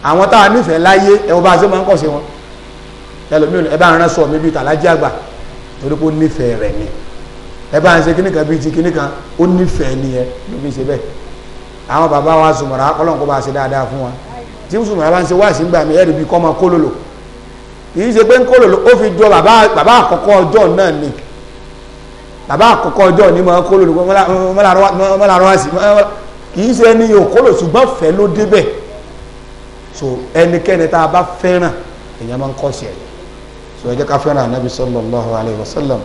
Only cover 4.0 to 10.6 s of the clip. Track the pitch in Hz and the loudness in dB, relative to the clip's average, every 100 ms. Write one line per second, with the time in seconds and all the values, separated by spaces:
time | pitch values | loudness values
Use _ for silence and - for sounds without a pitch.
4 | 170 - 147 156 160 156 135 156 170 160 | 2 0 0 0 -2 -2 -2 0 0 0
5 | 143 - - - - - - - 139 151 | -2 -6 -16 -16 -16 -18 -20 -12 -8 -4
6 | 160 156 156 - 123 117 104 107 110 - | -2 0 -2 -2 -4 -2 -4 -6 -8 -10
7 | - - - - - - - 147 175 165 | -12 -16 -16 -18 -18 -18 -4 0 2 2
8 | 160 165 190 156 151 160 147 160 170 156 | 2 0 -2 -2 -2 -2 -2 -2 -2 -2
9 | 139 - - - 180 185 185 - 135 131 | -6 -10 -14 -2 0 2 0 -2 -2 -4
10 | 135 127 123 - - 135 | -4 -4 -6 -10 -14 -10